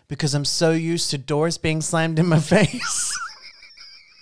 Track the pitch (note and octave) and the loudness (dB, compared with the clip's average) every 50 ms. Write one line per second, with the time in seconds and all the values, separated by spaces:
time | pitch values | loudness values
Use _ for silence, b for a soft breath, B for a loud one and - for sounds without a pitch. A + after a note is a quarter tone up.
0 | b - C#3+ - D#3+ C3+ C#3 D3 C#3 - - - E3+ D#3+ E3 E3 E3 E3 E3+ E3 | b -12 -6 -4 -2 0 0 0 -2 -2 0 2 2 2 2 2 0 -2 -2 -2
1 | - - D3+ C#3 B2 - D3 D3 D#3 E3+ E3 - - D#3+ D#3 D#3+ D3+ - E3+ E3 | -2 -2 -4 -4 -4 -2 0 0 0 0 -2 -2 -2 -2 -2 -2 -2 -2 0 0
2 | E3 E3 D#3+ D#3 D#3+ F3 D#3 D#3+ C#3+ - - G#3+ F#3 - - B3 - - - - | 0 0 2 2 2 4 4 2 4 4 4 4 4 2 0 -4 -6 -4 -4 -4
3 | - - - - C6+ - - - - - - _ - - _ - - - - - | -4 -4 -6 -8 -10 -12 -14 -18 -20 -20 -20 _ -20 -20 _ -20 -20 -20 -20 -20
4 | - _ _ _ | -20 _ _ _